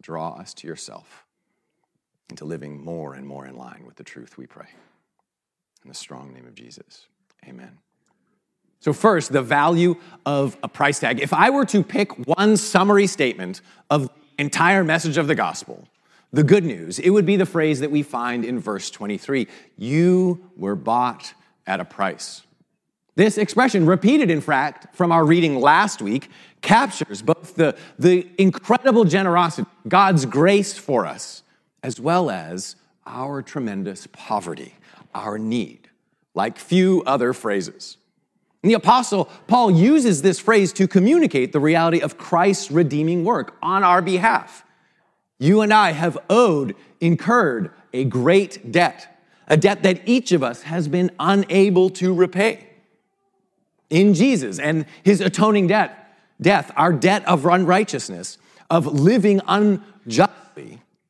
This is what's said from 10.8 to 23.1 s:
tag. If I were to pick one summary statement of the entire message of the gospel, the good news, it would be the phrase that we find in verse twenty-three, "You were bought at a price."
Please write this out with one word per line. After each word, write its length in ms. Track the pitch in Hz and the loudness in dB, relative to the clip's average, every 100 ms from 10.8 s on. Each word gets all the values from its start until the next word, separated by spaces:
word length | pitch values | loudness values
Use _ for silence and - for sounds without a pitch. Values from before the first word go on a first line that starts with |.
| 147 143 | -2 -2
tag. 200 | 123 120 | -4 -4
If 120 | 139 | -4
I 180 | 156 220 | 0 2
were 140 | 277 254 | 2 0
to 160 | 208 | 0
pick 300 | - 254 202 - 123 | -2 -2 -6 -6 -6
one 300 | 165 208 214 | 0 2 0
summary 500 | - 180 196 202 202 | 0 0 2 2 2
statement 540 | - 131 104 90 95 _ _ - | 0 -4 -4 -10 -12 _ _ -4
of 120 | 147 | -4
the 80 | 131 _ _ - | -4 _ _ -8
entire 460 | 143 - 170 196 | -6 0 2 2
message 320 | 165 160 160 147 | 2 -2 -2 -4
of 100 | 147 | -2
the 80 | |
gospel, 540 | 139 87 - - - - _ _ _ _ | -2 -4 -8 -14 -20 -20 _ _ _ _
the 120 | 127 | 0
good 200 | 147 202 | 4 4
news, 340 | 165 95 82 95 | 2 -6 -10 -4
it 120 | 175 | 0
would 140 | 208 | 2
be 120 | 175 202 | 2 0
the 100 | 190 | 0
phrase 340 | 170 156 139 | 0 -2 -2
that 100 | 143 | -2
we 120 | 147 | -4
find 420 | 143 120 120 120 | -4 -6 -6 -6
in 160 | 113 123 | -6 -8
verse 300 | 107 98 - | -6 -8 -10
twenty-three, 580 | - 104 101 - 139 107 - _ - | -12 -10 -8 -6 -6 -6 -10 _ -14
"You 720 | 113 151 175 185 185 175 - - | -4 0 2 2 0 -4 -10 -12
were 200 | 95 101 | -8 -6
bought 560 | 110 120 123 - - - _ _ - | -4 -2 -2 -6 -16 -20 _ _ -10
at 140 | 95 | -8
a 40 | |
price." 580 | 87 - 95 - - - _ _ _ _ _ _ _ | -8 -6 -6 -6 -14 -18 _ _ _ _ _ _ _